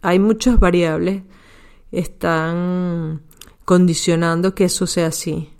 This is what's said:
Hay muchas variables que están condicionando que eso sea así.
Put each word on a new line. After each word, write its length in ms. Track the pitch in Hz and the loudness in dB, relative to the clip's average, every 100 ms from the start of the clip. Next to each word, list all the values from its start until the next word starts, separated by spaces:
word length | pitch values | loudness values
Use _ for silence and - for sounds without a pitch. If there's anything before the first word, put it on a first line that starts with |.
Hay 180 | 175 185 | 0 2
muchas 400 | 208 220 254 226 | 2 2 2 4
variables 640 | 185 175 165 156 175 196 185 - _ - - - - | 4 2 0 -2 -2 -4 -10 -20 _ -20 -20 -20 -10
que 100 | - | -6
están 1200 | 160 - 175 160 160 170 180 180 180 170 156 160 - - - - | -6 -6 -2 -2 -2 -2 -2 -2 -2 -4 -6 -8 -12 -20 -20 -16
condicionando 920 | - 180 180 160 - 165 170 170 190 | 0 4 4 2 0 0 0 0 -2
que 120 | 190 180 | 0 0
eso 220 | - 185 | 0 -2
sea 200 | 180 165 | -2 -2
así. 460 | - 165 151 151 - | -4 -6 -8 -10 -14